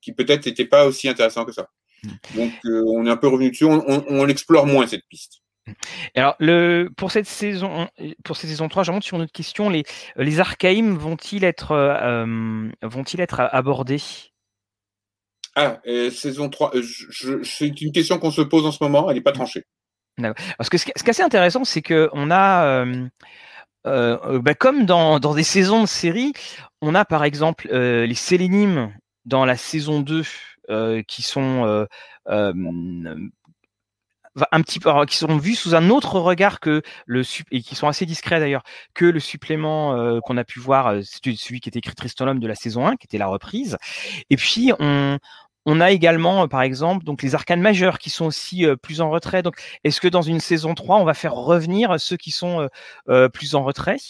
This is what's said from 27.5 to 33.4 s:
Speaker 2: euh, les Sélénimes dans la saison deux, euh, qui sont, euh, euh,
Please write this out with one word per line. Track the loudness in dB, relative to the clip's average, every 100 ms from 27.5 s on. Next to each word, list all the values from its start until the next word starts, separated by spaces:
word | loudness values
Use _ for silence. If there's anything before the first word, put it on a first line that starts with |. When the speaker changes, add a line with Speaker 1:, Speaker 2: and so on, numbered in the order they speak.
| -2 -4
Speaker 2:
euh, | 0 2 2
les | 0
Sélénimes | -2 0 2 4 4 2 2 -4 -10 _ _
dans | -2 2 2
la | 0
saison | -2 -6 -2 -2
deux, | -2 -4 -4 -10 -20 _ -6
euh, | -4 -2 -2 -4
qui | -8
sont, | -6 -2 -2 0
euh, | 0 0 -2 -8 -20 -20 -4
euh, | -2 0 -2 -6 -8 -8 -10 -10 -12 -14 _